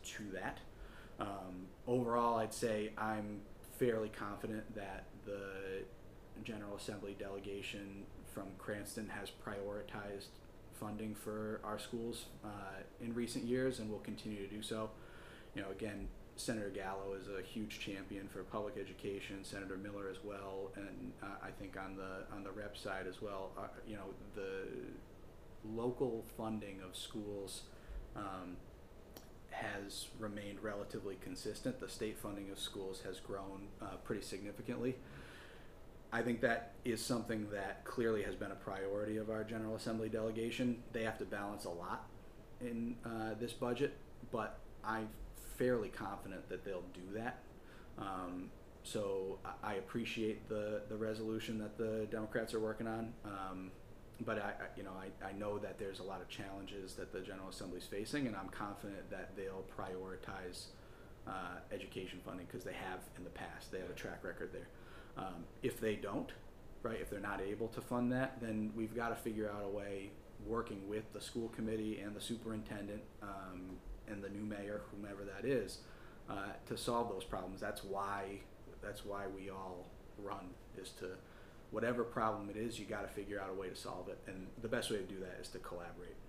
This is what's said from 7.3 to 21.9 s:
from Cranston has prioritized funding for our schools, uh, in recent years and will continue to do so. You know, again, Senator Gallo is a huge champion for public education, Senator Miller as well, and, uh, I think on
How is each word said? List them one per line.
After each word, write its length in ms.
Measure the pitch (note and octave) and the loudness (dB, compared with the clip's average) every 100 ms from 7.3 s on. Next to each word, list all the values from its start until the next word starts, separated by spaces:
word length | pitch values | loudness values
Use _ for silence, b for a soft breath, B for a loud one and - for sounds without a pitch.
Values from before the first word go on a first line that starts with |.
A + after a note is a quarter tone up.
| G2 G2 G2+ - G#2 G2 G2 G#2 - - | -2 -2 -2 -2 -2 -4 -6 -8 -8 -6
from 140 | - G2 F#2+ | -4 -4 -4
Cranston 540 | - G#2 G2+ - G#2 | 0 0 0 -2 -2
has 200 | G2+ G2 | -2 -4
prioritized 1000 | - - G2+ G2+ G#2 G2+ A2 G2+ G2+ - - - - - - | -4 -4 0 0 0 -2 -4 -2 -4 -6 -10 -14 -14 -12 -6
funding 340 | G#2+ G#2+ A2 | -2 0 0
for 460 | G#2 G#2+ G#2+ G#2+ A2 | 0 0 0 2 0
our 140 | G#2+ G#2+ | 0 0
schools, 480 | - A#2 A#2 A#2 - - | 0 0 0 -2 -4 -6
uh, 380 | G#2+ G2+ G2 F#2+ - - | -6 -4 -4 -6 -8 -4
in 100 | A#2 | 0
recent 300 | A#2 A#2 C3+ | 2 2 2
years 340 | A#2+ B2+ C3 A#2+ | 6 6 6 4
and 120 | G#2+ | 0
will 80 | G#2 | 0
continue 400 | - G#2 A2+ G#2 | -2 -4 -2 -2
to 80 | G2 | -2
do 140 | G#2+ | -2
so. 280 | - A2 A2 - B B B B B | 0 2 0 -2 B B B B B
You 80 | G2+ | -4
know, 80 | G2 | -2
again, 380 | G2 A2 G2 F#2+ - - - | 0 0 0 -2 -4 -10 -4
Senator 340 | - A2+ G2+ | 0 2 2
Gallo 440 | G2 F#2+ G2 G2 G2 | 0 0 0 0 -2
is 60 | G2 | -2
a 140 | F#2+ | -4
huge 380 | F2+ A#2 G#2+ - | -2 -2 -2 -2
champion 480 | - G2 F#2+ G2+ G2+ | -2 -2 -2 -4 -4
for 160 | G2 | -6
public 320 | F#2 A2 G#2 G2+ | -2 0 0 -2
education, 640 | G2 F#2+ G#2 G2 - G2 | -4 -2 -2 -2 -2 -6
Senator 320 | F#2+ G2+ F#2+ F#2+ | -4 -4 -2 -2
Miller 320 | G#2 G2+ G2 | -2 -2 -2
as 100 | F#2+ | -2
well, 480 | G#2 G2 G2 F#2+ G2 G2+ | -4 -4 -2 -2 -2 -4
and, 360 | G2 F#2+ G#2 - | -6 -4 -6 -4
uh, 60 | G2 G2 | -6 -4
I 80 | F#2+ | -4
think 260 | - G2 F#2+ | -6 -4 -4
on 200 | F#2+ | -4